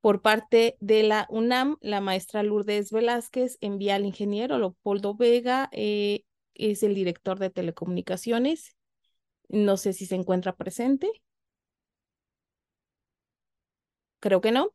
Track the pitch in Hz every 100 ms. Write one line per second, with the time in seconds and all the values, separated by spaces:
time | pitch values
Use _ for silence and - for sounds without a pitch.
0 | 220 202 220 214 214 226 226 - 202 214
1 | 214 214 - 220 233 247 269 302 - 202
2 | 196 185 - 214 208 208 208 208 202 220
3 | 233 240 - 254 254 - 208 202 196 196
4 | 202 - 208 202 247 262 190 - 208 202
5 | 202 208 240 240 240 262 269 - 214 208
6 | 202 208 _ _ _ - 214 208 214 196
7 | 180 170 190 190 190 185 175 - 180 180
8 | 180 185 233 233 262 330 - _ _ _
9 | _ _ _ _ _ 208 202 196 202 185
10 | 185 185 185 185 185 - - - 247 277
11 | 381 440 _ _ _ _ _ _ _ _
12 | _ _ _ _ _ _ _ _ _ _
13 | _ _ _ _ _ _ _ _ _ _
14 | _ _ 208 190 220 240 392